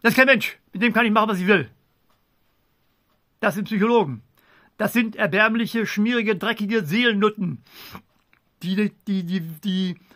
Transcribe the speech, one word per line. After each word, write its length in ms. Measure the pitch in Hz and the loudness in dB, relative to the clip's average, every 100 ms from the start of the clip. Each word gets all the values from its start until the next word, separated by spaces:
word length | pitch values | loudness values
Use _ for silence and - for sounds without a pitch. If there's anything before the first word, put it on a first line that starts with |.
Das 100 | 233 | 0
ist 40 | 214 | 4
kein 120 | 262 | 6
Mensch. 300 | 247 - - _ | 4 2 -10 _
Mit 120 | 196 | -2
dem 100 | 233 | 0
kann 120 | 220 233 | 2 2
ich 60 | |
machen, 180 | 220 214 | 2 2
was 100 | 190 | 0
ich 80 | 185 | 2
will. 220 | 196 131 _ _ _ _ _ _ _ _ _ _ _ _ _ _ _ _ _ | 2 2 _ _ _ _ _ _ _ _ _ _ _ _ _ _ _ _ _
Das 160 | 214 180 | -4 -2
sind 100 | 196 | -4
Psychologen. 560 | 214 214 240 156 117 - _ _ _ _ - | 0 2 4 2 -4 -12 _ _ _ _ -6
Das 160 | 208 | -2
sind 220 | 240 220 220 | 0 0 -2
erbärmliche, 720 | 208 190 220 226 233 226 208 | -2 2 2 0 -2 -2 -4
schmierige, 480 | 202 214 240 220 196 | -2 0 0 0 -2
dreckige 500 | 220 220 208 226 156 | -4 -4 -2 -2 0
Seelennutten, 800 | 208 240 208 214 214 180 135 - - - - - _ _ _ _ _ | 0 0 2 0 0 -6 -8 -16 -20 -20 -20 -20 _ _ _ _ _
die, 140 | 175 190 208 - - | -4 -2 -2 -4 -6
die, 160 | 190 | -4
die, 180 | 175 185 | -2 -4
die, 560 | 165 156 202 185 185 175 _ | -6 -8 -4 -2 -2 -6 _